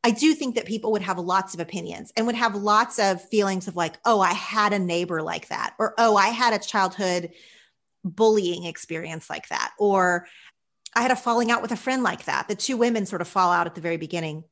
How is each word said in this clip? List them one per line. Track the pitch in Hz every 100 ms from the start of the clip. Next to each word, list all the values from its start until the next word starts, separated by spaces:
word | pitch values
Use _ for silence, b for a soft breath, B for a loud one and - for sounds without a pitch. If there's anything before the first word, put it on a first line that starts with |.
I | 240
do | 226 311
think | 311 269
that | 226 175
people | 220 220
would | 214
have | 190 180
lots | 175 190 190
of | 170
opinions | 160 190 170 170 -
and | - 226
would | 233
have | 233
lots | 202 208 214 226 -
of | 196 185 -
feelings | 214 196 190 185
of |
like, | 170 165 -
"Oh, | - 214
I | 185
had | 190 - 214 208
a | 202
neighbor | 180 170 180 165
like | 160 165 -
that," | - - -
or, | 220 -
"Oh, | 226
I | 208 196
had | 233 247
a | 208
childhood | - 214 185 185 190 180 170 B B B B B _ _
bullying | 190 180 220 214 180 170
experience | 170 160 - 160 156 160 -
like | - -
that," | - - -
or, | 208 196 180 175 B B B _ _ _ -
"I | 233
had | 247
a | 247
falling | 240 233 233
out | 233
with | 220
a | 233
friend | - 262
like | 220 170 -
that." | - 160
The |
two | 208 - 247
women | 240 226 190
sort | 180
of | 170
fall | 196 180
out | 175 170
at |
the | 170
very | 165 165
beginning. | 160 175 160 156 160